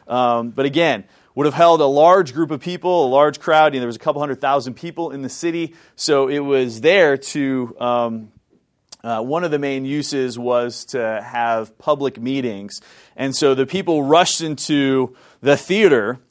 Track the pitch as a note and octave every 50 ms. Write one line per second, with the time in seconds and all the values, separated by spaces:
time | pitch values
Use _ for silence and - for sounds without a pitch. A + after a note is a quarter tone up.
0 | _ - A#2+ B2+ B2 A#2+ A#2+ A#2 A#2 A#2+ G#2 C3+ C3+ D3 C#3+ E3 E3+ D#3 B2 G2+
1 | F#2+ _ _ _ _ _ - B2+ D3 D3+ B2+ D3+ E3+ E3+ E3 D#3 D3 C#3 C#3 C#3+
2 | D#3 E3+ F#3 G3 F3+ B2+ A#2 D#3 E3 C#3+ D#3 C3+ - F3 F3+ E3+ - F3+ F3+ E3+
3 | C#3+ B2+ B2+ C#3 D3 D3+ C#3+ - - F3 D#3 D#3 D#3 D3+ C#3 C3 B2 A#2+ A2+ A2+
4 | - D#3 C#3+ C#3+ D3 C#3+ C3 - - E3+ C#3+ C#3+ B2 C3 A2+ - - E3+ D#3 E3+
5 | E3+ D3+ C3 C#3 C3+ B2 - - E3+ E3+ E3 E3+ E3 D#3 - - _ _ _ -
6 | - - D3 C#3 C3+ C3 C#3+ D3 C#3+ C#3 C#3 C3 B2+ B2 A2+ A2+ A#2 D#3+ F#3+ G3+
7 | E3+ D3 C#3 C3 - - - D3+ C#3 C3+ C3 C3 B2 A#2 - - B2 A#2+ A#2+ A#2+
8 | A#2+ A#2 A2+ A2+ A2 G#2+ _ _ _ _ _ _ _ _ _ _ _ - - -
9 | - A#2 A#2 A2 A2+ B2+ D3+ E3+ F3+ E3 D3+ C#3+ C#3+ C#3 C3+ C3+ C3 C3+ C#3+ D3
10 | C3+ - D3 C3+ C3 B2+ A2+ A#2+ A#2+ B2 B2 A#2+ A#2+ A#2+ A2+ - - - - B2
11 | A2+ A2 A2 G#2 G2+ - - A#2+ A#2+ A#2 A2+ A2+ A2 G#2+ _ _ - D#3 D3+ C#3
12 | C#3 C3 A#2+ A2+ A#2 B2+ C3+ C#3 B2+ A#2 G#2 G2 G2+ G2+ - - _ - - -
13 | _ _ _ - C3 C#3 C3 - D3+ C#3 C3+ C3+ C3+ C3 - F#3+ F#3 F3 D#3+ D3+
14 | C#3 C3+ D#3 E3+ F3+ - - - E3 D#3+ D3 - - - D3+ C#3+ C#3 C3+ C3+ C3
15 | B2+ B2+ - _ _ _ _ _ - C3+ - - - - F#3 G#3+ G#3+ F3 C#3 A#2
16 | G2+ A2 B2+ B2 _ _